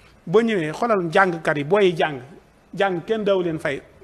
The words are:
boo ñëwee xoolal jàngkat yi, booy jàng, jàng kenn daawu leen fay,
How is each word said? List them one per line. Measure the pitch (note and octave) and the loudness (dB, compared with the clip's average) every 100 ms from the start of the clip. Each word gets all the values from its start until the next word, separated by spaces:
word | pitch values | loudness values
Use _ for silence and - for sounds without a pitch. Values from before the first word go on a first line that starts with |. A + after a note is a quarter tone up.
| - _ - | -20 _ 0
boo | G3+ | 2
ñëwee | A#3 G3+ D#3 | 2 0 -2
xoolal | D#3 A#3+ G#3 E3+ | -2 0 0 2
jàngkat | F#3+ F#3+ E3 D#3+ D3 | 2 2 0 -2 -2
yi, | |
booy | C#3+ G#3 F#3+ E3 | 2 4 4 2
jàng, | D#3+ C3+ B2 - _ _ _ | -2 -4 -14 -20 _ _ _
jàng | F3+ G3 F3 E3 | -2 -2 -2 -4
kenn | A3 | -2
daawu | G3+ F#3+ | 0 0
leen | F3 D#3 | 0 -4
fay, | D#3 C#3 - - | -4 -6 -10 -20